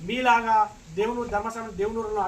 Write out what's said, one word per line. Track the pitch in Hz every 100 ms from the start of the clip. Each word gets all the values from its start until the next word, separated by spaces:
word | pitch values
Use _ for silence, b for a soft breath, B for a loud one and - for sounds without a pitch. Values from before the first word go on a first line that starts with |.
| 170
మీలాగా | 247 254 233 226 220 208 - - 165
దేవుడు | 226 240 233
ధర్మస్థలం | 208 220 226 226 180
దేవునూరులో | 214 226 214 214